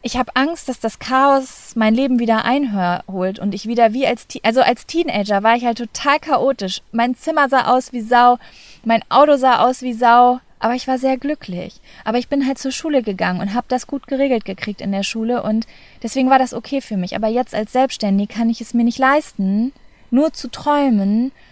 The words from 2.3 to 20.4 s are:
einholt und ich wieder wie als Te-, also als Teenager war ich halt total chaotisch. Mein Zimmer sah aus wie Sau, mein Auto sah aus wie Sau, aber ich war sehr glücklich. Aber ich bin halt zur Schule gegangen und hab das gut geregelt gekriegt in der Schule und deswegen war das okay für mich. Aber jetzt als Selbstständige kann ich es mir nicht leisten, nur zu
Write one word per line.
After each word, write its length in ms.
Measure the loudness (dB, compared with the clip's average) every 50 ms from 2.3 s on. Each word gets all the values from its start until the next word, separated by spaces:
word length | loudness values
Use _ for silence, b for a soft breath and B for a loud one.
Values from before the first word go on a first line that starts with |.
| 2 2 2
einholt 960 | 0 0 0 0 0 -2 0 0 0 -2 -2 -6 -8 -6 -4 -4 -4 -4 -4
und 140 | -4 -4 -4
ich 120 | -4 -6
wieder 260 | -4 2 4 4 4 4
wie 140 | 2 0
als 200 | -2 -2 -4 -8
Te-, 140 | _ -14 -4 -2
also 200 | 0 2 4 2
als 240 | 2 2 -2 -6
Teenager 560 | -6 -4 -2 -2 -2 -2 -4 -2 0 -2 2 4
war 140 | 2 2
ich 80 | 2 2
halt 140 | -2 -2 -2
total 400 | -6 -10 _ -6 0 0 0 0
chaotisch. 640 | 0 0 0 2 2 0 0 -2 -4 -6 -6 -8 -12 _ -2
Mein 220 | -2 0 0 -2
Zimmer 340 | -4 -4 -4 0 0 2 2
sah 180 | 2 2 2
aus 260 | 4 2 2 0 -2 -8
wie 80 | -8
Sau, 380 | -4 2 4 6 6 6 6 4 B B B B B B B B B
mein 180 | 0 0 0 0 2
Auto 280 | 4 4 6 6 6
sah 280 | 4 4 4 4 4 2
aus 180 | 2 0 -2 -6
wie 100 | -8 -4
Sau, 480 | 0 4 6 8 8 8 6 4 0 _ _ -14 _
aber 140 | -4 -2 -2
ich 140 | -2 -2 -2
war 100 | -2 0
sehr 200 | 0 -2 -2 -2
glücklich. 600 | -2 -6 -6 -6 -8 -10 -10 -10 -10 -12 -14 -20 B B B B B
Aber 140 | -4 -2 -2
ich 100 | -2 -2
bin 180 | -2 0 0
halt 120 | 0 -2 -4
zur 140 | -6 -6 -6
Schule 300 | -6 -6 0 0 0 0
gegangen 380 | 0 -4 -2 -2 -2 -2 -2
und 140 | -4 -4 -4
hab 140 | -4 -4 -2
das 180 | -4 -4 -4
gut 200 | -6 -8 -10 -6
geregelt 380 | -6 -2 0 0 2 2 0 -2
gekriegt 360 | -6 -10 -8 -8 -8 -8 -6
in 120 | -6 -4 -4
der 100 | -4 -4
Schule 400 | -4 -6 -6 -4 -2 -2 -2 -2
und 240 | -2 -2 -2 -2 b b b b b b b -10
deswegen 280 | -6 -2 0 2 4
war 80 | 4 2
das 160 | 2 0 -4
okay 260 | -10 -8 -6 -6 -6
für 160 | -6 -4 -6
mich. 200 | -6 -4 -4 -4
Aber 120 | -4 -4 -2
jetzt 260 | -2 -2 -4 -2 -4
als 180 | -6 -6 -2 0
Selbstständige 600 | 0 0 0 -2 -4 -2 0 0 0 0 -2 -4
kann 160 | -2 -2 -2
ich 120 | -2 -2
es 120 | -6 -4 0
mir 100 | 0 0
nicht 140 | 0 0 2
leisten, 720 | 2 2 2 2 0 -4 -8 -4 -2 -2 0 0 -2 -2 -6 b b b b b b b
nur 220 | 0 2 2 0 -2
zu 160 | -6